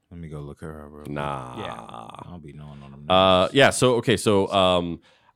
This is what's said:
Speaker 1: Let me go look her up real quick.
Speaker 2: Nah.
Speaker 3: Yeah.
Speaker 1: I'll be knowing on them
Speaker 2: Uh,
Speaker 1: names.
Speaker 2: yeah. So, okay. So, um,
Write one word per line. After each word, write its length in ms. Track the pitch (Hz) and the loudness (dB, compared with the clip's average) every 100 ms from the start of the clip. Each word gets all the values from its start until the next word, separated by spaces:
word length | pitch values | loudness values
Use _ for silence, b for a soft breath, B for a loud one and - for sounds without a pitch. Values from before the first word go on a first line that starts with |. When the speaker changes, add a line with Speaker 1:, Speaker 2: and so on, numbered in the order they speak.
| _ | _
Speaker 1:
Let 100 | 87 | -18
me 60 | 82 | -14
go 100 | 76 | -14
look 220 | 73 - | -14 -16
her 240 | 80 78 73 | -16 -16 -18
up 60 | |
real 120 | 73 | -18
quick. 60 | 73 | -12
Speaker 2:
Nah. 440 | 71 71 67 62 62 | -8 -8 -8 -12 -14
Speaker 3:
Yeah. 760 | 58 57 55 57 57 - - | -14 -14 -16 -18 -18 -20 -18
Speaker 1:
I'll 80 | 87 | -18
be 100 | 76 | -18
knowing 280 | 73 76 71 | -20 -20 -20
on 80 | 69 | -20
them 180 | 69 73 | -16 0
Speaker 2:
Uh, 320 | 92 95 92 92 | 4 6 4 4
Speaker 1:
names. 80 | 135 | 4
Speaker 2:
yeah. 140 | 120 | 4
So, 240 | - 127 120 | 4 2 2
okay. 200 | 123 104 | 0 0
So, 300 | 113 101 98 | 2 2 2
um, 480 | 98 92 90 87 80 b b b | 2 2 2 -2 -10 b b b